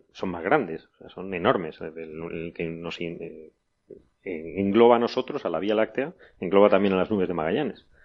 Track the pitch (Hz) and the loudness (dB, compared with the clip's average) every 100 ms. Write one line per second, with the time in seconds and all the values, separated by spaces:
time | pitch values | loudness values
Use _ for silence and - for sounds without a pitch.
0 | _ - 98 87 87 147 90 80 - _ | _ -8 -6 -4 0 0 0 -8 -14 _
1 | - - 95 90 104 120 80 - 85 82 | -20 -14 -8 0 2 2 0 -8 -12 -12
2 | 80 78 82 82 85 - 85 82 85 - | -12 -10 -8 -8 -8 -6 -8 -6 -10 -8
3 | 85 85 85 80 78 _ _ _ - - | -8 -8 -12 -16 -20 _ _ _ -20 -20
4 | _ _ 98 80 80 85 98 107 117 117 | _ _ -12 -10 -8 -2 2 6 8 6
5 | 117 131 131 147 90 82 101 107 107 123 | 2 -2 -6 -6 -4 -4 0 0 0 -2
6 | 147 - - - 90 98 104 95 98 92 | -6 -8 -20 -10 2 6 8 6 4 2
7 | 90 104 87 85 78 117 147 - _ _ | 2 0 -2 -2 -2 -2 -2 -8 _ _